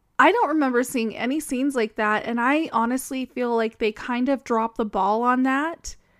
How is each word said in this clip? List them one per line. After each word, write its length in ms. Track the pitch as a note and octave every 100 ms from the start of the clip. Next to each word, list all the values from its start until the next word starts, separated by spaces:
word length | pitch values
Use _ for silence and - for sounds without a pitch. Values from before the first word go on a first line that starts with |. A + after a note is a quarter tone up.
| _ -
I 140 | C#4+
don't 160 | A4+ E4+
remember 340 | D#4 C4+ A#3+
seeing 340 | B3+ B3+ A3 -
any 240 | A#3 D4+
scenes 360 | - B3+ C#4 C4+
like 200 | A3 -
that, 280 | G#3+ G#3+ -
and 160 | A#3+
I 280 | A#3+ D4+ D#4+
honestly 520 | - A#3 B3+ - C4 B3+
feel 300 | - A#3+ A#3
like 220 | A3+ -
they 140 | A3
kind 380 | A3 - B3 B3+
of 140 | C4+
dropped 340 | - A3+ A3+ -
the 80 | A3
ball 360 | G3+ F#3+ A3
on 220 | B3 B3+
that 520 | C4 C4+ D#4+ E4+ - - _ _